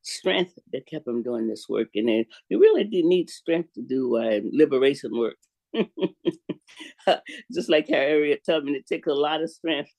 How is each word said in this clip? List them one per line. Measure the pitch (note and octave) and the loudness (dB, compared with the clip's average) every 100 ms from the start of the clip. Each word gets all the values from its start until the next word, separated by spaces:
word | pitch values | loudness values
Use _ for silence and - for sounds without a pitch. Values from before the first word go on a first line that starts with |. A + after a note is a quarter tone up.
strength | - - F#3 F#3+ F#3 - _ | -12 -6 -2 0 -2 -8 _
that | C3 - | -12 -8
kept | D#3 C#3 | -10 -6
him | A#2+ | -6
doing | A#2+ A#2 A2+ | -4 -4 -4
this | G#2+ - | -6 -4
work. | G#2 A2 | -4 -2
And | G2+ A#2 | -2 0
then | A2+ A2+ - _ | 0 -2 -10 _
you | G3+ | 6
really | A4 F#4+ | 6 6
did | G#3 F#3+ | 0 0
need | E3 F3+ D#3+ | 2 2 -2
strength | - - E3 E3 | -10 -2 -2 -2
to | - | -12
do, | B2 C3 B2+ A#2 | -4 -2 0 0
uh, | A2+ G#2+ - | 0 -2 -2
liberation | C3 D3 C3 C3+ C#3 A#2+ | 2 4 4 2 0 -6
work. | A2+ A2+ - _ _ _ | -4 -4 -6 _ _ _
<laughs> | A3 - - F#3 _ E3+ D#3+ - - _ - - _ - - - - - | -4 -4 -4 -6 _ -6 -6 -12 -12 _ -20 -20 _ 0 0 -2 -18 -10
Just | - - | -8 2
like | D#3 D3+ | 2 2
Harriet | C#3 C#3 D3+ D3+ C#3 | 0 2 2 2 0
Tubman, | - D#3+ C#3+ | 0 -2 -2
it | C#3 - | -6 -4
takes | E3 E3 | -6 -2
a | |
lot | C#3+ D3 D#3 | 0 0 -2
of | D#3+ | -4
strength | - E3 D3 C#3+ | -6 -4 -4 -6